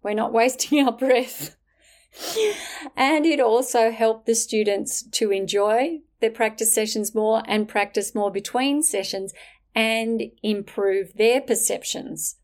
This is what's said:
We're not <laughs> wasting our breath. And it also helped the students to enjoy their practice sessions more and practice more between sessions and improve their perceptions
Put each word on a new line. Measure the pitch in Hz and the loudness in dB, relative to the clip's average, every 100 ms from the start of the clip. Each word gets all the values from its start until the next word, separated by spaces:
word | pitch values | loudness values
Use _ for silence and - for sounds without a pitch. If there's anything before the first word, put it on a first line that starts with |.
We're | 202 | -4
not | 214 220 | -2 0
<laughs> | |
wasting | 226 247 254 - 294 269 | 2 2 2 0 2 2
our | |
breath. | 226 262 254 240 - - _ _ _ _ _ _ - 359 440 427 403 - - 285 - | 2 2 2 2 -10 -14 _ _ _ _ _ _ -14 -6 -2 -2 -2 -10 -14 -12 0
And | 269 311 | 2 4
it | 320 285 | 2 4
also | 233 233 262 240 226 | 4 4 2 2 2
helped | 226 220 220 - | 2 0 0 0
the | |
students | 226 - 220 208 202 214 - | 0 0 0 0 0 -4 -8
to | - - 214 | -10 -4 0
enjoy | 196 190 202 208 226 294 320 _ _ | 0 0 0 2 2 0 -4 _ _
their | 220 | -2
practice | 220 220 220 220 | 0 -2 0 0
sessions | - 214 214 208 | 0 0 -2 -2
more | 220 214 226 226 | 0 2 0 0
and | 214 214 | -2 0
practice | 208 202 208 196 | -2 -2 -2 -4
more | 214 202 | -2 -2
between | 190 202 254 269 285 | -4 -4 -2 0 0
sessions | 302 202 196 196 196 - - _ _ | 0 -2 -4 -8 -10 -14 -20 _ _
and | 220 220 226 226 226 226 _ | -2 0 0 -2 -2 -4 _
improve | 214 208 208 - 196 196 185 - | -4 -4 -4 -2 0 0 -4 2
their | 220 254 | 4 4
perceptions | 262 214 - - - - - 165 - - | 0 0 0 -2 -6 -8 -8 -8 -8 -10